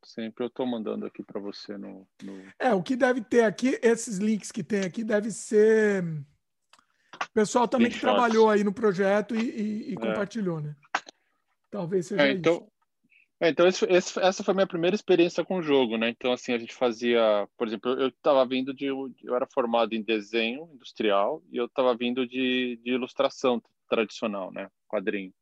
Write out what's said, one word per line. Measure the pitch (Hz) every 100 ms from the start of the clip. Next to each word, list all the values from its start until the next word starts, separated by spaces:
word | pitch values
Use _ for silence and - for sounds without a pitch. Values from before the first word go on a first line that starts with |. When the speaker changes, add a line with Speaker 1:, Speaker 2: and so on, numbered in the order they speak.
Speaker 1:
Sempre | - - 113 110 120
eu |
tô | - 127
mandando | 120 107 107 101
aqui | -
pra | - 107
você | 101 - - 104
no, | 98 95 95 _
no | 98 98 95 -
Speaker 2:
É, | 254 202
o |
que | 170 254
deve | 262 254
ter | 214 240
aqui, | 226 - 247 285
esses | 226 226 226 190
links | 214 220 -
que | -
tem | 170 202
aqui, | 190 165
deve | 220 208 220
ser | 196 - 214 214 220 214 196 175 156 139 _ _ _ _ _ _ _ _ -
o | -
pessoal | - 214 247 233
também | 262 233
que | 214
Speaker 1:
Screenshots. | - 208
Speaker 2:
trabalhou | 240 220 220
aí | 208
no | 208
projeto | 196 226 180 196 202 208 226
e, |
e, | 233 240 214 214 240
e |
Speaker 1:
É. | 190
Speaker 2:
compartilhou, | 226 214 202 233 190 160
né? | 147 151 _ - - _ _ _ _ _ _
Talvez | 208 170 190 175
seja | 202
Speaker 1:
É, | 143
então, | 180 160 170
Speaker 2:
isso. | - _ _ _ _ _ _ _
Speaker 1:
é, | 170
então | 143 175
esse, | 190 220
esse, | 180 185 -
essa | 185 185
foi | 208
a | 190
minha | 190
primeira | 175 170 208
experiência | - 180 175 -
com | 165 185
o |
jogo, | 156 139 127 113
né? | 117
Então, | 117 127
assim, | 123 -
a | 120
gente | 113 -
fazia... | 127 113 120 117 113 104 101 _
Por | 117
exemplo, | 110 123
eu, | 131
eu | 135 -
tava | - 139 127
vindo | 131 131 135
de... | 139
Eu | 135 135 123 - 123
era | 131
formado | - 120 117 113 110
em |
desenho | 104 110 101 113 113 127 170 143
industrial | - - 110 98 104 151 _
e | 123
eu | 120
tava | - 127 117
vindo | 120 123 127
de, | 127 131 127 127 120
de | 117
ilustração | 127 123 - 135 - 135 120 - _ _
tradicional, | 117 107 - 113 101 92
né? | 95 95 _ _
Quadrinho. | 107 101 101 95 _